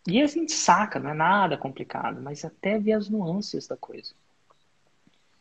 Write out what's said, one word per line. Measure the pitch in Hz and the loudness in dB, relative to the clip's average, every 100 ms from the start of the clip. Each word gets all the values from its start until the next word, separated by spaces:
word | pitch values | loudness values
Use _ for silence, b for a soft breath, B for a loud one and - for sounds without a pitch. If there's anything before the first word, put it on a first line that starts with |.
| - | 0
E | 214 | 4
a | 294 | 4
gente | 330 320 | 2 -2
saca, | - - 180 208 131 | 0 4 4 4 -2
não | 135 | -4
é | |
nada | 151 160 202 185 147 | 0 4 4 2 0
complicado, | 135 135 - - 110 120 | -6 -8 -10 -6 -6 -6
mas | 135 147 160 | -10 -10 -12
até | - 196 214 | -6 -2 0
ver | 208 | 2
as | 214 202 | 0 0
nuances | 214 165 190 208 147 - | -2 -2 -2 -4 -8 -8
da | 127 | -10
coisa. | - - - _ _ _ _ _ _ _ _ _ _ _ _ _ | -12 -16 -18 _ _ _ _ _ _ _ _ _ _ _ _ _